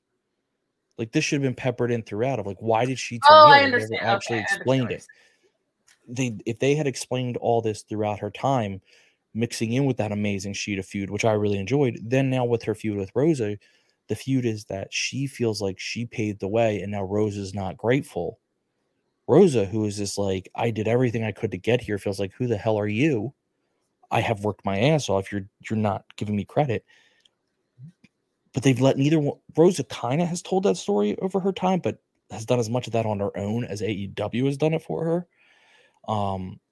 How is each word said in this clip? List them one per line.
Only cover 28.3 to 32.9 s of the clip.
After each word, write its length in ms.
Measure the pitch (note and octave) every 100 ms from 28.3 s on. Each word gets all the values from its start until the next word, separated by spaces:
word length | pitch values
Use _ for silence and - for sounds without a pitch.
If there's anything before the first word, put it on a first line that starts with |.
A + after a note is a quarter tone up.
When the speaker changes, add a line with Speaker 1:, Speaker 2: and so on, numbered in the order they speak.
| _ _
Speaker 1:
But 100 | -
they've 180 | C3+ A#2+
let 160 | C3+ C3
neither 220 | C#3 D#3+
one, 200 | C#3+ - _ -
Rosa 260 | F3 F#3
kinda 420 | - - A#2+ C#3+
has 160 | F3 F3
told 220 | - F#3+
that 140 | G3 F3+
story 420 | - G3+ G#3 -
over 220 | F#3+ F#3+
her 120 | F#3+
time, 280 | F#3+ F#3 F#3+
but 200 | - - _ _ -
has 160 | G2 A2+
done 140 | B2
as 100 | A2+
much 160 | A#2+
of 60 | A#2+